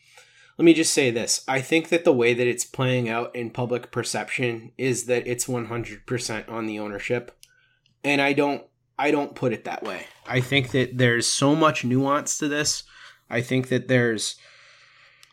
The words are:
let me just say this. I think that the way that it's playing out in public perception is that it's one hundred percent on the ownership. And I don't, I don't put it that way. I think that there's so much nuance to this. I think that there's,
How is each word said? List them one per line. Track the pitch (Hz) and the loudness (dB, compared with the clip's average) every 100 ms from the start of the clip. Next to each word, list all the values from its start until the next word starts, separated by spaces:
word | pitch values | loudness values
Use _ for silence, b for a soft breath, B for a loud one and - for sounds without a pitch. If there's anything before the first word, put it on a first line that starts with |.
| b b b b b b | b b b b b b
let | 165 | 6
me | |
just | 160 160 | 6 4
say | - 135 | 2 2
this. | 117 101 - - | 0 -2 -4 -2
I | 131 | -2
think | 127 165 160 | 2 0 2
that | 170 | 2
the | 175 | 4
way | 131 117 | 4 4
that | 120 123 | 4 0
it's | 123 - | 0 -6
playing | - 127 127 120 | -2 0 0 0
out | 113 120 123 | -2 -4 -6
in | 117 | -8
public | - 120 120 - | -6 -2 -4 -4
perception | 123 113 110 107 - 123 113 113 - | -6 -4 -4 -4 -2 -2 -4 -10 -4
is | 131 117 120 | -2 -2 0
that | 123 120 | -2 0
it's | 123 - | -4 -4
one | 123 110 | -4 -4
hundred | 117 110 107 - | -6 -8 -12 -6
percent | 127 - 110 - | -6 -4 -8 -8
on | 113 110 | -6 -6
the | 107 | -6
ownership. | 104 101 - 123 120 _ b b b b b _ | -8 -8 -4 -4 -4 _ b b b b b _
And | 143 143 | 0 2
I | 139 | 2
don't, | 139 143 139 - _ _ - | 2 0 -2 -10 _ _ -4
I | 143 | 0
don't | 151 143 - | 0 -2 -4
put | 131 | -4
it | 107 | -2
that | - - | -8 -10
way. | 107 90 - - - | -8 -10 -12 -20 -4
I | 123 | -2
think | 123 143 127 | 2 2 2
that | 135 127 123 | 0 0 2
there's | 127 117 113 | 4 4 0
so | - 139 156 | 2 2 4
much | 156 - 123 | 4 2 0
nuance | 123 135 143 147 - | 2 2 0 -2 -4
to | 151 | -4
this. | 147 147 - - B B B B | -2 -2 -4 -8 B B B B
I | 117 | -4
think | 123 131 127 | 0 -2 0
that | 127 123 | -2 2
there's, | 127 120 110 - - b b b b b b b b b | 2 2 0 -4 -8 b b b b b b b b b